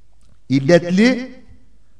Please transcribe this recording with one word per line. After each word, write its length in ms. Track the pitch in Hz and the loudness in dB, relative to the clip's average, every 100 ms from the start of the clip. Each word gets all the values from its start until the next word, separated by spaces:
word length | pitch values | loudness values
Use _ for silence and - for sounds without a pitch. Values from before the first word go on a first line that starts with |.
| - - - - - | -20 -20 -20 -18 -4
illetli 840 | 135 135 175 175 185 240 247 254 - - - - - - | -2 2 2 2 -2 -2 -2 -10 -18 -20 -20 -20 -20 -20